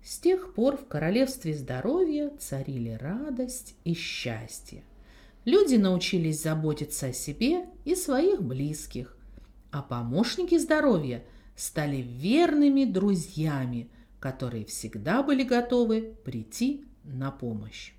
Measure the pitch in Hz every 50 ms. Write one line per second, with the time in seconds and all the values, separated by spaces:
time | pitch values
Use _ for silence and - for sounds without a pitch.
0 | - - - - - 339 370 370 - - - - 226 277 277 - - - - 147
1 | 160 165 202 247 269 262 - - - 160 151 147 131 - 131 127 - 220 294 359
2 | 370 320 294 294 294 285 285 - - - - 135 135 - 135 123 117 117 113 -
3 | 127 147 190 240 294 302 254 240 254 247 - - - - - _ _ 170 170 -
4 | - - - - - 123 113 113 113 - - - - - - - - - - -
5 | - - - - - - - - - 226 302 415 403 302 254 220 196 185 185 175
6 | 175 - - 180 165 160 151 151 - 156 156 156 156 156 151 151 147 147 - -
7 | 143 127 123 - - - 143 - 226 269 339 359 359 - - - - 285 359 359
8 | - - 262 254 330 392 415 - 180 120 131 131 143 147 151 - - - - 127
9 | 120 - - - - - - - - - - - - - - 143 135 - 123 120
10 | 120 117 127 175 233 - - 359 349 349 339 330 339 - 311 311 302 277 220 165
11 | 147 131 120 - - - - - - - - - - - - 165 151 147 139 135
12 | 123 120 120 123 143 196 247 311 349 330 302 294 294 285 269 277 269 226 185 185
13 | 196 202 196 170 156 - - 151 156 156 143 135 131 123 120 117 117 - - -
14 | - _ - - - 135 131 - 135 120 120 113 101 - - - - 113 - 107
15 | 101 143 196 262 277 294 285 262 262 240 247 240 240 240 254 240 240 220 220 220
16 | 220 - - - - 131 120 113 110 - - - 233 269 294 277 - - - _
17 | - 151 131 127 135 135 - - 131 120 110 104 104 107 - - - - -